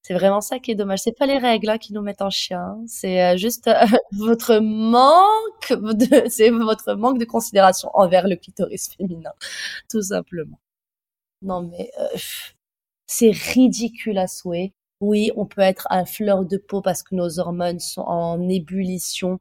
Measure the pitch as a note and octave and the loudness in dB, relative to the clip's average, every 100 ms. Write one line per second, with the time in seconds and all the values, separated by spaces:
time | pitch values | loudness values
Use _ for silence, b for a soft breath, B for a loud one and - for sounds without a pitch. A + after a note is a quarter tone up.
0 | - F3+ F#3+ G3+ - B3+ B3+ G#3 G3 F#3+ | -4 2 2 2 -2 -8 -4 -4 -2 -2
1 | - - C#4 C#4 B3 A3 G#3+ A3+ - G#3 | -4 -2 0 2 2 0 0 -4 -6 -8
2 | G3+ G3 G3 F#3 - F3+ F3+ G#3 A3+ - | -8 -6 -6 -4 -6 -8 -8 -12 -14 -8
3 | F#3+ F#3 F3+ F3+ A3 - - D#3+ A3 A3+ | -2 2 4 2 0 -2 2 4 6 4
4 | - G3+ G#3+ A#3 A#3+ G#3+ A3 G#3+ A3 A#3 | 0 -4 0 0 4 2 2 0 4 6
5 | C4+ E4 G4+ A4 A4 - - G#3+ G#3+ G#3+ | 8 8 6 4 -2 -12 -4 -4 -2 0
6 | A#3+ C4+ A#3 - A3 A#3 A3 A3 - G3+ | 4 4 4 4 4 4 0 -2 -2 -2
7 | A#3 C4 A#3 A#3 A3+ G3+ F#3+ F#3 - - | 0 0 -2 -4 0 4 6 4 0 2
8 | F#3 F3+ F#3+ F3 - - F3 - - - | 4 4 2 -2 -6 -8 -6 -6 -12 -10
9 | F#3 E3 D#3 - B B B B _ A3 | -10 -8 -14 -14 B B B B _ -6
10 | F#3+ F#3+ E3+ F3 D3+ D3+ _ _ _ _ | -4 -6 -6 -12 -12 -16 _ _ _ _
11 | _ _ _ _ F#3+ F3+ F3 F3 G3 - | _ _ _ _ -8 -8 -8 -12 -12 -8
12 | - - - - - _ _ _ _ _ | -6 -6 -10 -14 -16 _ _ _ _ _
13 | - - A3+ F3+ - B3 C4 B3+ A3+ A3+ | -10 2 2 2 0 4 4 2 -8 -8
14 | A3+ G3 F#3 - F3+ E3+ F#3+ _ _ _ | -6 -4 -4 -6 -6 -6 -6 _ _ _
15 | G3+ G#3+ A3 - G3 - F#3+ F#3+ - F#3 | 0 0 0 -4 -8 0 0 0 -2 -2
16 | F3+ - G#3 G3 F3 F#3+ _ G3 F#3+ F3 | -2 -4 0 0 0 -6 _ -4 -2 -4
17 | - F#3+ F3 D#3+ F3 F3 F3 F3 - - | -6 -4 -4 -4 -6 -4 -4 -4 -10 -10
18 | - E3+ E3+ E3+ F3+ F#3 D3+ F#3+ F#3 F#3 | -6 -4 -4 -4 -2 -4 -4 -6 -6 -6
19 | - - F#3 F#3 | -8 -6 -6 -6